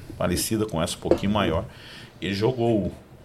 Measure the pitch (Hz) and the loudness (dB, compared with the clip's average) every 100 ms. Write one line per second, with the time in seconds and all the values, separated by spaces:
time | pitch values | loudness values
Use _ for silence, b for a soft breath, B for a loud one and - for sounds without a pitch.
0 | - - 90 90 - 110 107 80 85 - | -12 -2 0 0 0 0 0 0 -2 0
1 | - - 101 107 92 80 - B B B | 0 2 2 2 2 0 -4 B B B
2 | B - 92 98 117 127 117 110 87 - | B -8 -4 2 2 4 4 4 2 -6
3 | - - | -16 -20